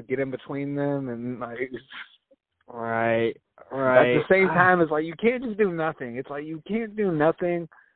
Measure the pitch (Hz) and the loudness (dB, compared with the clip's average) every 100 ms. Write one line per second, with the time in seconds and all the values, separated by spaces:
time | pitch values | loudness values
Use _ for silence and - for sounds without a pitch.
0 | 120 127 135 127 - 143 143 143 143 143 | -4 -4 -4 -6 -8 -8 -6 -4 -2 -2
1 | 131 117 120 123 120 120 127 127 - - | -6 -8 -8 -8 -8 -8 -8 -10 -16 -20
2 | - _ _ _ _ _ - 120 113 113 | -20 _ _ _ _ _ -18 -10 -4 0
3 | 113 113 113 - _ - - 131 131 127 | 0 2 0 -4 _ -20 -10 -2 4 6
4 | 123 135 - 190 185 170 185 180 165 151 | 6 4 4 4 4 4 6 6 4 0
5 | 165 165 220 254 254 202 202 170 160 156 | -4 -2 0 0 -2 0 0 0 -4 -4
6 | 123 120 135 143 156 160 - 214 220 214 | -8 -10 -10 -10 -10 -12 -6 -6 -4 -2
7 | 202 156 156 - 180 175 165 _ _ | 0 2 2 0 -2 -4 -6 _ _